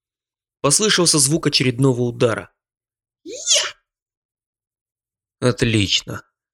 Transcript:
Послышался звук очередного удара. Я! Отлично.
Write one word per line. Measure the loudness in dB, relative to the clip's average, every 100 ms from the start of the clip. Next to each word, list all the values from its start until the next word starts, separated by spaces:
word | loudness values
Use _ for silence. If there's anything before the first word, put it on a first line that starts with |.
| _ _ _ _ _ _
Послышался | 0 0 2 2 2 2
звук | 2 0 0
очередного | 0 0 2 2 2
удара. | -2 0 0 0 -8 _ _ _ _ _ _ _
Я! | -18 -12 -2 -2 -2 -10 _ _ _ _ _ _ _ _ _ _ _ _ _ _ _ _
Отлично. | -2 0 0 2 0 -2 -4 -12 -16 _ _